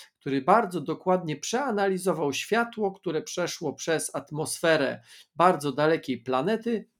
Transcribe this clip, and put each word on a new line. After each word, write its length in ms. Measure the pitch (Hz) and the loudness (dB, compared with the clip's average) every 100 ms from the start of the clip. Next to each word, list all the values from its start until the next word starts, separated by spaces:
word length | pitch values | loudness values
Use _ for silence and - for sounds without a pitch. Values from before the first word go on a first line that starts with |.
| - _ | -20 _
który 220 | 143 135 | -4 0
bardzo 380 | 139 220 196 175 | 4 4 4 -4
dokładnie 560 | 160 156 185 185 165 151 | -4 -4 0 0 0 -6
przeanalizował 960 | - 240 277 202 196 185 185 160 147 | -4 -2 -2 0 0 0 0 0 -2
światło, 600 | 135 - 226 233 214 202 | -2 0 0 0 -2 -4
które 300 | 190 175 156 | -2 -4 -4
przeszło 500 | - - 170 - 151 | -4 -4 -4 -4 -6
przez 420 | 117 - 156 151 | -4 -2 -2 -2
atmosferę 840 | 147 - 147 151 - 170 156 127 117 - - - - | -8 -8 -6 -6 0 2 4 2 -4 -12 -20 -12 4
bardzo 360 | 180 156 147 | 4 4 0
dalekiej 500 | 131 151 160 - 120 | 2 2 2 0 -6
planety, 640 | 127 127 175 226 233 214 - _ | -2 0 0 0 -2 -4 -6 _